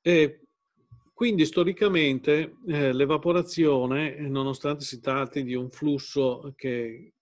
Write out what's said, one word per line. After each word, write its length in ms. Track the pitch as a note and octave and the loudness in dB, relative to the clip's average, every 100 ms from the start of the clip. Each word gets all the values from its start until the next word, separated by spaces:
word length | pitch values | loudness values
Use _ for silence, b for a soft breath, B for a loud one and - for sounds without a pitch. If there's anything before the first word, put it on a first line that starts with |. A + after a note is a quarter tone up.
E 460 | F3 E3+ D3 D3+ _ _ _ _ _ - _ | 4 4 4 0 _ _ _ _ _ -20 _
quindi 320 | - A#3+ G3 G#3 | -2 0 2 2
storicamente, 1120 | - E3+ F3+ G#3 F3 D3 C3 C#3+ D3+ D#3+ - - | 2 0 2 2 4 2 0 2 0 0 -10 -6
eh, 280 | D3 C#3 | 0 0
l'evaporazione, 1200 | B2+ C#3 D#3 F3 F3 F3 - D#3 C3+ B2+ C3+ D3+ C#3 | 2 2 2 2 0 0 2 2 4 0 -2 -4 -6
eh, 120 | C#3+ | -4
nonostante 560 | C3+ C3+ C3 D3 D3 | -2 -4 -4 -4 -4
si 160 | C#3+ B2 | -8 -8
tratti 440 | - C3+ C3 C#3+ | -4 -2 -4 -6
di 100 | B2+ | -4
un 160 | B2 B2+ | -6 -6
flusso 840 | - D3+ C#3+ - C#3+ C3 B2 C#3+ C3+ | -4 -2 -2 -2 0 0 -2 -12 -10
che 580 | C3+ B2 A#2 A2+ F#3+ _ | -6 -4 -6 -10 -20 _